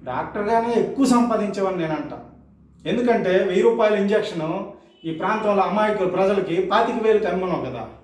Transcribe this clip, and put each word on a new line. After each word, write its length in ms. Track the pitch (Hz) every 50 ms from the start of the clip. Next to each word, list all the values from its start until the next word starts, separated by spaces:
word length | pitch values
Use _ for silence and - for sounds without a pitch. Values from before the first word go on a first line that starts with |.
| - -
డాక్టర్గానే 600 | - - 160 - - 214 202 208 226 226 226 240 233 208
ఎక్కువ 260 | 185 - - - 277
సంపాదించావని 720 | 247 240 240 233 240 226 202 208 202 - 202 196 190 180 175 165
నేను 120 | 160 160
అంటా. 220 | 147 143 - - 127 - - - - - - - _ - - - - -
ఎందుకంటే 480 | 170 202 240 240 240 226 196 175 185 180 190 202 190
వెయ్యి 180 | 180 196 226
రూపాయల 280 | 233 214 - 220 214 208
ఇంజెక్షన్ 520 | 196 196 202 214 208 - - - 170 156 156 170 196 202 - - - - _ _ _ -
ఈ 60 | 165 160 156
ప్రాంతంలో 440 | 185 196 214 214 208 208 202 196 190
అమాయకుల 460 | 185 180 208 214 214 202 196 185 - 180
ప్రజలకి 420 | 185 190 196 202 196 180 156 165 180 185 180
పాతిక 280 | 202 220 233 233 226 240 214
వేలకి 260 | 220 214 208 180 180
అమ్మన్నావు 340 | 185 185 185 185 175 - 123
కదా 180 | 127 123 117 110 110 - -